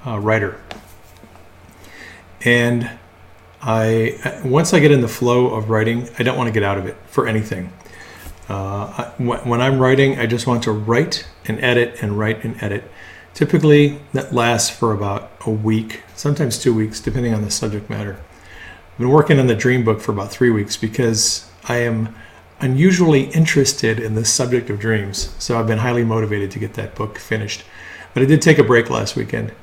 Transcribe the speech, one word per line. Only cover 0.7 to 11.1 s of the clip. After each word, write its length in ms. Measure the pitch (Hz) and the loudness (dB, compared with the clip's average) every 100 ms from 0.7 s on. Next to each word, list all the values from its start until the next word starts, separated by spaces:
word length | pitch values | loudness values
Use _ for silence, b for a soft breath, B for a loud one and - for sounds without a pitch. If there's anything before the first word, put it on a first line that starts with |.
| - - - - - - - - - - B B B B B B - | -20 -20 -20 -20 -20 -20 -20 -20 -20 -20 B B B B B B -4
and 460 | 120 120 120 120 120 - - - - - - - | 2 4 4 0 -4 -10 -20 -20 -20 -20 -20 -10
I, 800 | 120 110 110 113 113 - - - | -2 0 2 2 0 -4 -10 -8
once 300 | 135 139 170 | 0 0 4
I 60 | 170 | 4
get 100 | 143 | 6
in 120 | 139 | 6
the 60 | 117 | 4
flow 460 | - 120 123 123 | 0 2 4 2
of 160 | 110 107 | 0 0
writing, 380 | 110 110 117 131 - | 0 0 -2 -6 -2
I 60 | |
don't 120 | 120 131 | -2 0
wanna 140 | 120 | -2
get 140 | 110 | 0
out 140 | 101 98 | 0 -2
of 80 | 92 | -6
it 100 | - - | -12 -4
for 220 | - 113 | -2 0
anything. 440 | 110 107 95 90 - B B B B B B - | -2 -2 -8 -10 -14 B B B B B B -10
Uh, 440 | 98 98 101 92 - | -8 -6 -6 -8 -10
I, 40 | 123 - | -12 -6
wh-, 280 | 120 120 123 | -4 -4 -2
when 140 | 120 | 2
I'm 180 | 131 135 | 2 4
writing, 400 | 127 131 139 123 | 4 6 4 2
I 80 | 117 | -2
just 200 | 117 127 | 0 0
want 160 | 120 | 0
to 80 | 117 | 0
write 540 | 107 107 120 175 | -2 0 0 0